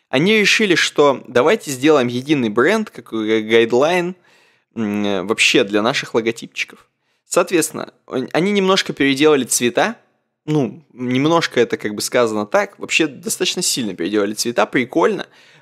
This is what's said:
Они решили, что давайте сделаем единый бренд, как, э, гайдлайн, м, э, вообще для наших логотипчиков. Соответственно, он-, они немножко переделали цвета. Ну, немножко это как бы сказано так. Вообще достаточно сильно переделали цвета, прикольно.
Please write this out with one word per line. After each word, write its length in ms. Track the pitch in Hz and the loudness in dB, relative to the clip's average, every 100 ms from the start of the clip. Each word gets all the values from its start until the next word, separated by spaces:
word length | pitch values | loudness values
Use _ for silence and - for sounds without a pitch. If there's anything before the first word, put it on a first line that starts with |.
| _ | _
Они 280 | 131 185 220 | 0 2 2
решили, 360 | 190 - 208 170 | 2 2 2 2
что 480 | - - 143 120 - | 0 2 2 2 0
давайте 440 | 123 147 220 156 | 2 2 0 -2
сделаем 360 | 127 147 147 123 | 0 2 4 2
единый 420 | 123 135 147 113 | -4 -2 -2 0
бренд, 400 | 107 151 220 214 | 2 2 0 -4
как, 220 | - - | -12 -10
э, 280 | 113 107 110 | -6 0 0
гайдлайн, 760 | 107 113 113 120 151 180 175 180 _ _ _ _ _ - | 4 4 4 2 2 0 -2 -8 _ _ _ _ _ -8
м, 300 | 107 104 104 | -6 -4 -4
э, 180 | 98 | -4
вообще 400 | 95 113 - 135 | -4 0 2 2
для 180 | 104 104 | 2 0
наших 320 | 113 147 - 120 | 0 -2 -2 -2
логотипчиков. 720 | 113 - - - - - _ _ _ _ _ | -2 -6 -10 -12 -12 -14 _ _ _ _ _
Соответственно, 640 | 170 185 175 151 - - _ - | -2 0 0 -2 -6 -12 _ -10
он-, 220 | 120 127 | -8 -4
они 180 | - 190 | -2 0
немножко 420 | 202 190 190 - | 2 2 2 0
переделали 500 | 151 139 135 151 143 117 | 0 0 4 4 4 0
цвета. 500 | - 120 127 185 233 _ _ _ _ - | -2 0 0 0 -4 _ _ _ _ -2
Ну, 380 | 151 117 - _ | -2 -2 -6 _
немножко 680 | 117 123 127 151 165 - 127 | -10 -4 0 2 2 2 0
это 180 | 113 113 | 0 0
как 160 | 107 104 | -6 -6
бы 60 | |
сказано 440 | - 127 117 107 104 | -2 0 2 0 0
так. 320 | 202 - - | 0 0 -8
Вообще 280 | 98 - 156 | -4 -2 -2
достаточно 540 | 127 226 - 180 185 | -4 -10 -6 -4 -4
сильно 320 | 175 147 107 90 | -4 -4 -6 -6
переделали 380 | 85 104 101 | -2 0 -2
цвета, 320 | 107 120 120 220 | -4 -4 -2 0
прикольно. 600 | 135 120 165 190 185 - _ _ _ | -2 -2 0 0 0 -8 _ _ _